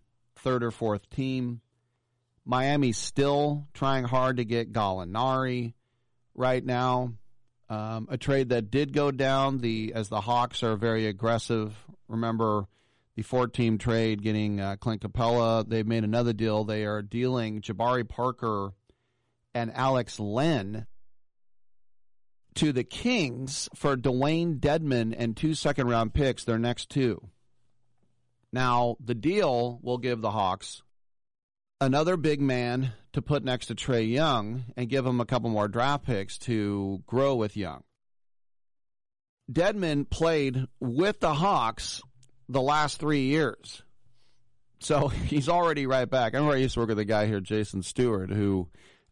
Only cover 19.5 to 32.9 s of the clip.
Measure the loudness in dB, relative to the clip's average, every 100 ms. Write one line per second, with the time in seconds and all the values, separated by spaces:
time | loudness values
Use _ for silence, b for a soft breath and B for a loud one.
19.5 | -6 -4 -2 0 2 0 -6 -4 0 2
20.5 | 0 -2 -8 -10 -14 -20 -20 _ _ _
21.5 | -20 -20 -20 -20 -20 -20 -20 _ _ _
22.5 | -2 0 0 -4 -4 -2 0 0 -4 -8
23.5 | -8 -10 -4 -2 0 0 2 2 2 0
24.5 | 0 2 2 2 0 0 0 -2 0 -2
25.5 | 0 0 2 2 2 2 2 2 0 0
26.5 | 0 0 -2 -4 0 0 0 -6 -20 _
27.5 | _ _ _ _ _ _ _ _ _ _
28.5 | -2 2 4 2 -2 -6 -2 0 2 2
29.5 | 2 0 -4 -4 -2 -2 -2 -2 0 0
30.5 | -2 -6 -18 -20 _ _ _ _ _ _
31.5 | _ _ _ 0 2 2 2 0 2 2
32.5 | 2 0 0 -2